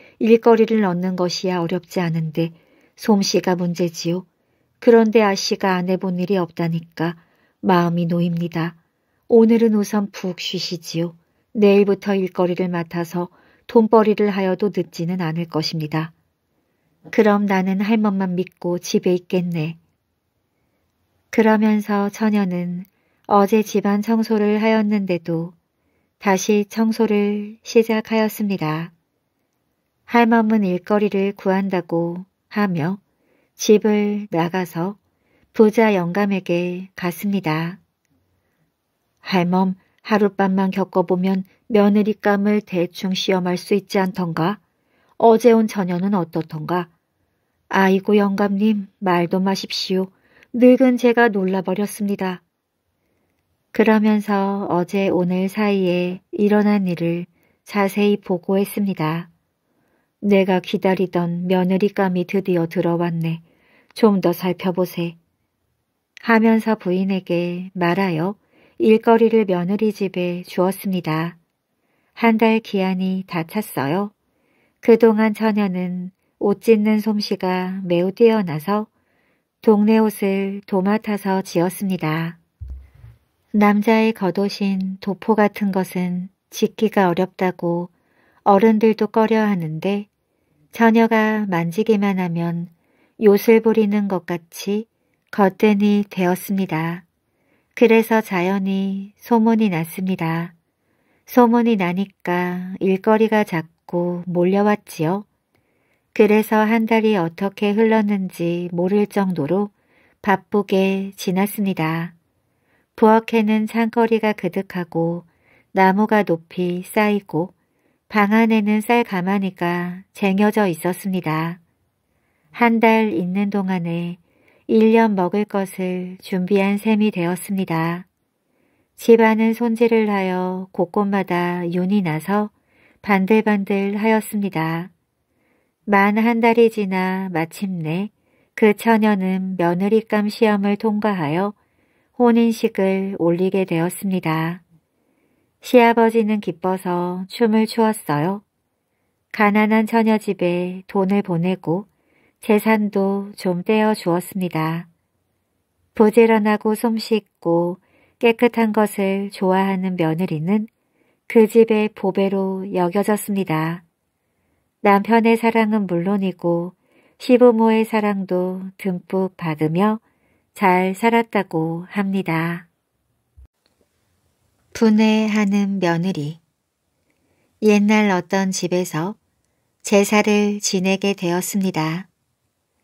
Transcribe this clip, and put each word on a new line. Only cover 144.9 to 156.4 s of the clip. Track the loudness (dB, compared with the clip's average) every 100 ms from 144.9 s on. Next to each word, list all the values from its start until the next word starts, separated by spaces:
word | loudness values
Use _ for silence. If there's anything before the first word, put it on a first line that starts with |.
| _ _ _ _ _ _ _
시아버지는 | 2 4 6 4 2 2 0 -2
기뻐서 | -4 -6 -4 -4 -4 -4 -4 -6 -10
춤을 | -2 0 2 0
추었어요. | 0 0 0 -4 -2 -2 -4 -10 _ _ _ _ _ _ _ _
가난한 | 0 2 4 2 2 2
처녀 | 2 2 0
집에 | -2 -2 -2 -2 -4 -8 -6
돈을 | -2 0 0
보내고 | -2 -2 -2 -4 -4 -6 -6 _ _ _ _ _
재산도 | 0 2 2 0 0 -2 -2 -2 -8 -8
좀 | -4 -4
떼어 | 0 0 0
주었습니다. | -2 -2 -4 -4 -6 -6 -4 -4 -6 -10 _ _ _ _ _ _ _ _ _ _
부지런하고 | 2 4 6 4 4